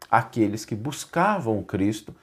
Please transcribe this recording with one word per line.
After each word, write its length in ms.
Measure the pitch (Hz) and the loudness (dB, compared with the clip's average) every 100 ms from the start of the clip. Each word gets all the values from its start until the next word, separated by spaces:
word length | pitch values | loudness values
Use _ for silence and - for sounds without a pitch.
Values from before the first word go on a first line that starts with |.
| - | 2
aqueles 560 | 113 120 120 104 107 - | 2 2 2 2 0 -6
que 100 | 110 | -6
buscavam 840 | 127 139 - 170 190 202 117 104 | -6 -8 -4 0 2 2 0 -2
o 60 | |
Cristo 500 | 90 92 98 107 - - | -2 0 0 -2 -8 -20